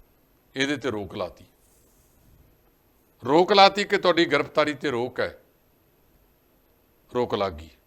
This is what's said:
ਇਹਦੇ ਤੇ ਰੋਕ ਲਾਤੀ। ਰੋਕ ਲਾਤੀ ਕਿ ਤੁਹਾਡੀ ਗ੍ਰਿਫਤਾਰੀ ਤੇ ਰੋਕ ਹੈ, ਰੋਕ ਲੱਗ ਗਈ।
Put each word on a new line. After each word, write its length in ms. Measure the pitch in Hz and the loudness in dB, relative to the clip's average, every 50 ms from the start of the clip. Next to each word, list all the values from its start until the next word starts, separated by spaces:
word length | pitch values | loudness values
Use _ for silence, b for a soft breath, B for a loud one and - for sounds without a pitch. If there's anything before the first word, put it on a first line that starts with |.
| - _ _ _ _ _ _ _ _ _ _ | -20 _ _ _ _ _ _ _ _ _ _
ਇਹਦੇ 200 | 131 135 139 147 | -4 -4 -4 -4
ਤੇ 140 | 139 131 135 | -4 -4 -6
ਰੋਕ 240 | 110 107 101 87 - | -6 -6 -8 -10 -8
ਲਾਤੀ। 300 | 110 92 85 80 - - _ _ _ _ _ _ _ _ _ _ _ _ _ _ _ _ _ _ _ - _ _ _ _ _ _ _ _ _ _ _ _ _ _ _ - | -8 -8 -10 -10 -18 -20 _ _ _ _ _ _ _ _ _ _ _ _ _ _ _ _ _ _ _ -20 _ _ _ _ _ _ _ _ _ _ _ _ _ _ _ -4
ਰੋਕ 260 | 123 139 165 185 180 208 | 0 2 2 4 4 6
ਲਾਤੀ 320 | 196 196 196 196 202 202 | 6 6 6 6 2 -2
ਕਿ 140 | 190 208 190 | -2 -2 0
ਤੁਹਾਡੀ 260 | 165 185 170 160 175 | 2 2 2 2 2
ਗ੍ਰਿਫਤਾਰੀ 500 | 165 139 143 143 135 - - 151 147 151 | 2 2 -2 -2 -2 0 0 0 0 -2
ਤੇ 160 | - - 151 | -6 -6 -4
ਰੋਕ 300 | 123 117 120 127 - - | -4 -2 -4 -6 -4 -6
ਹੈ, 220 | 110 90 - - _ _ _ _ _ _ _ _ _ _ _ _ _ _ _ _ _ _ _ _ _ _ _ _ _ _ _ _ _ _ _ _ _ _ - | -6 -6 -6 -12 _ _ _ _ _ _ _ _ _ _ _ _ _ _ _ _ _ _ _ _ _ _ _ _ _ _ _ _ _ _ _ _ _ _ -4
ਰੋਕ 200 | 123 123 - 123 | -4 -2 -2 -2
ਲੱਗ 180 | 107 101 95 87 | -2 -4 -4 -6
ਗਈ। 180 | 78 78 78 - _ _ | -10 -16 -20 -20 _ _